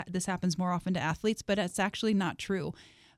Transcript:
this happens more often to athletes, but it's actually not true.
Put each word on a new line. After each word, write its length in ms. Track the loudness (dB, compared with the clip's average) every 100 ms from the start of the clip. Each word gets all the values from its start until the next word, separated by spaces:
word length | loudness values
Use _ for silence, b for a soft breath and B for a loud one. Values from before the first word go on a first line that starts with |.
| -4
this 180 | -4 -2
happens 300 | 0 0 2
more 160 | 0
often 220 | 0 0
to 60 | 0
athletes, 420 | 0 0 0 0
but 160 | 0 0
it's 220 | 0 0
actually 340 | 0 0 2
not 240 | 2 2 -2
true. 340 | -2 -2 -2 B B B B